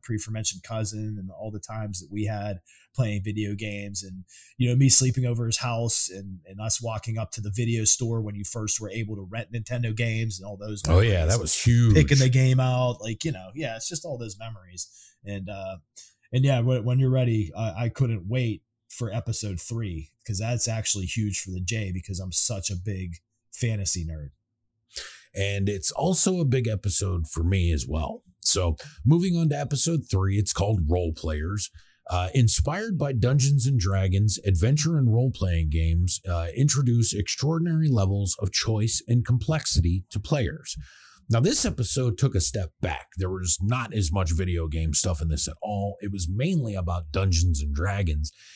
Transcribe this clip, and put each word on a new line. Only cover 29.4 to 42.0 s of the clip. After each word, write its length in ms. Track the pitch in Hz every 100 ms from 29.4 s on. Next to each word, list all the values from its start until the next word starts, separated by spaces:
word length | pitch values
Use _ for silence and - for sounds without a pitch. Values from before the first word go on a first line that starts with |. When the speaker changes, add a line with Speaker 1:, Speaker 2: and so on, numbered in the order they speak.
| 160
Speaker 2:
to 80 | 147
episode 420 | 143 139 - 165 -
three, 280 | 95 95 101
it's 140 | 98
called 280 | - 110 104 76
Role 240 | 90 85
Players. 580 | 80 85 78 80 104 - - - _ -
Uh, 200 | 90 92
inspired 640 | 135 113 - - 175 226 175
by 140 | 143
Dungeons 520 | 127 120 143 135 143
and 140 | 120 131
Dragons, 640 | 95 95 95 92 107 -
adventure 540 | 101 90 110 151 156 160
and 160 | 123
role-playing 560 | 110 131 - 95 85 80
games, 500 | 80 82 82 90 - -
uh, 200 | 85 82 -
introduce 560 | 143 131 123 117 110
extraordinary 720 | 104 101 - 143 165 170 160 156
levels 480 | 120 95 101 98 -
of 100 | 92
choice 500 | - - 110 110 - -
and 180 | 120
complexity 800 | 117 123 135 156 - - 85 95 -
to 80 | 107
players. 580 | - 147 87 78 - - - - - - -
Now, 60 | 113
this 260 | 160 302
episode 540 | 220 - 110 -